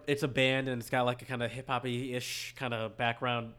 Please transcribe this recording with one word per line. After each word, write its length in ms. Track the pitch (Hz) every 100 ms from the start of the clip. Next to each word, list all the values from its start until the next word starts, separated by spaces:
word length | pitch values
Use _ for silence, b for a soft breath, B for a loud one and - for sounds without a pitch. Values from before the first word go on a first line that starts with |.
| -
it's 160 | 143
a 60 | 143
band, 400 | 127 131 135 131
and 140 | 123
it's 80 | 113
got, 160 | 131 123
like, 160 | 123
a 20 |
kinda 240 | - 123 117
hip-hop-y-ish 1040 | 123 127 127 127 120 131 123 - - - -
kinda 320 | 127 117 110
background, 640 | - 120 117 127 120 113